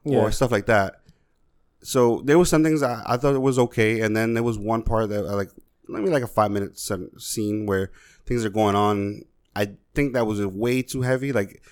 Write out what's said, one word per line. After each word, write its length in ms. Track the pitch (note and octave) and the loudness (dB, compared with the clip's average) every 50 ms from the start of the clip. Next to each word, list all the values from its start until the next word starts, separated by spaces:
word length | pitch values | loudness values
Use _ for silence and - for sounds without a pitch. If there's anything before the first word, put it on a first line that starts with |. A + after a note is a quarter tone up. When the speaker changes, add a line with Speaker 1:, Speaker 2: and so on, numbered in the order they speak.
| - | -4
Speaker 1:
Yeah. 160 | D#3 C#3 - | 0 2 2
Speaker 2:
or 120 | G#2+ G#2+ | 2 2
stuff 200 | - - C3+ A#2+ | 2 2 0 2
like 140 | A#2 G#2 G2+ | 2 2 2
that. 340 | - A#2 G#2 G2 F#2 - _ _ - - _ _ _ _ _ _ _ _ _ _ _ _ _ | 4 4 4 2 2 -2 _ _ -20 -20 _ _ _ _ _ _ _ _ _ _ _ _ _
So 400 | - - - C3 B2 A#2 A#2 - - | -10 -4 2 2 4 4 2 2 2
there 120 | C3 C#3+ E3+ | 4 4 4
was 120 | F3+ D3+ | 4 4
some 140 | E3 D#3 D#3 | 4 2 2
things 200 | D#3+ D#3 D3+ C#3 | 2 2 0 0
I, 180 | B2 A#2+ A2+ - | -2 -4 -4 -4
I 100 | - B2 B2 | -4 -2 0
thought 180 | B2+ C#3+ C#3 | 0 0 0
it 60 | C3+ | 2
was 160 | C3 C3+ C3 B2+ | 0 0 2 2
okay, 420 | B2 A#2+ - - A2+ G#2+ A2+ A2+ | 2 0 2 0 0 2 2 0
and 160 | A2 G#2+ G#2+ A2 | 0 -2 0 0
then 160 | A2+ A#2 A#2 | 0 0 0
there 100 | A#2 A#2 | -2 -2
was 140 | A#2+ A2+ G#2+ | -2 -4 -4
one 260 | G2+ G#2+ A2+ A2+ G#2+ | -4 -2 -2 -2 -2
part 260 | - A#2 A2 A2+ G#2 | 0 0 0 0 -2
that 160 | G#2 G#2 G2 | -2 -4 -4
I, 80 | D#2+ G2+ | -2 -2
like, 180 | G2+ G2+ - - - - _ _ _ _ - | -4 -4 -6 -8 -18 -20 _ _ _ _ -12
maybe, 220 | - - D#4 F#3+ | -8 -4 -2 0
like, 140 | E3 C#3+ A#2+ | 0 0 -2
a 40 | A2+ | -2
five-minute 500 | - - G#2+ G#2 G2+ G2+ G2+ F#2+ - - | 0 0 0 2 0 -2 -4 -6 -8 -10
sen-, 380 | - - G#2+ F#2 F2+ - - - | -8 -6 -6 -6 -8 -10 -16 -14
scene 460 | - - - - G#2+ G#2 G#2 G#2+ G#2+ | -12 -8 -6 -4 -4 -2 -2 -4 -2
where 260 | G#2 G2 F#2+ F#2+ F#2+ - - _ _ _ _ _ | -2 0 0 -2 -2 -8 -14 _ _ _ _ _
things 180 | - B2+ A#2+ A2+ | -6 -4 -2 -2
are 40 | G#2+ | -2
going 260 | G2 A2 A2 G#2 G2 | 0 2 2 2 4
on. 480 | G2+ G#2 G#2 G#2 G2+ G2+ G2+ G#2 - - _ _ _ _ _ - | 4 2 2 2 0 -2 -4 -6 -10 -14 _ _ _ _ _ -4
I 200 | G2+ G#2 G2+ G2+ - _ _ - | -4 -4 -4 -4 -10 _ _ -2
think 200 | - C#3+ C#3 A#2+ | -2 0 0 0
that 120 | B2+ A#2 | 0 0
was 140 | G#2+ G#2+ G#2 | 0 0 -2
a 100 | G2+ G2 | -2 -4
way 320 | F#2 G2 A2+ A#2+ B2 C3 | -4 -2 -2 0 0 0
too 200 | B2+ - - C3 B2+ | -2 -4 -4 -4 -2
heavy. 280 | B2+ C3 B2+ C3 C#3 | 0 0 0 -2 -2
Like, 300 | C3+ A2 G2+ - - - _ - | -2 -2 -2 -4 -6 -18 _ -20